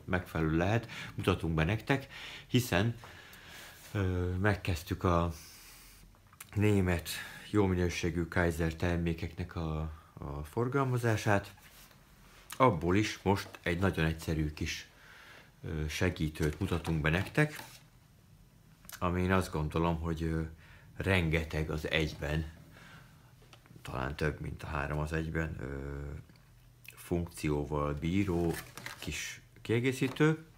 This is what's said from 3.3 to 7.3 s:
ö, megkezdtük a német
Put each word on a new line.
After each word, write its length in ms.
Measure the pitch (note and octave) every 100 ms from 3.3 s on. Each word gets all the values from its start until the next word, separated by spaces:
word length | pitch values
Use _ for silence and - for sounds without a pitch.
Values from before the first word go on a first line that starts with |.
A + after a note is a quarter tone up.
| - - - - - -
ö, 380 | G#2+ F#2 F2+ F2+ F2+
megkezdtük 640 | G#2 F#2 - F2+ - F2+
a 300 | F#2+ E2+ E2+ E2 - - - - - - - - - - -
német 560 | G#2 G#2 G2+ F2+ F2 - - -